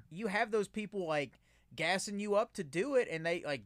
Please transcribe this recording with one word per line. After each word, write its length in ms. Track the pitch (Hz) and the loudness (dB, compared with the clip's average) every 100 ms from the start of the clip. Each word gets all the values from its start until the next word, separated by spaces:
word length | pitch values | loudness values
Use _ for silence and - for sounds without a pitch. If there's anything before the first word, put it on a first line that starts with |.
| - | -8
you 180 | 160 220 | -6 -2
have 240 | 208 233 | 0 0
those 160 | 214 196 | 0 -2
people, 360 | 214 208 202 170 | -4 -6 -4 0
like, 320 | 151 143 - _ _ _ 123 | 0 -2 -6 _ _ _ -2
gassing 440 | 160 190 208 202 | 0 2 0 -4
you 160 | 208 202 | 2 2
up 180 | 214 | 2
to 100 | - | -2
do 320 | 151 160 262 269 | -4 -2 2 2
it, 120 | - | 2
and 160 | 160 165 | 0 0
they, 180 | 175 | 0
like, 200 | 147 139 | 0 -4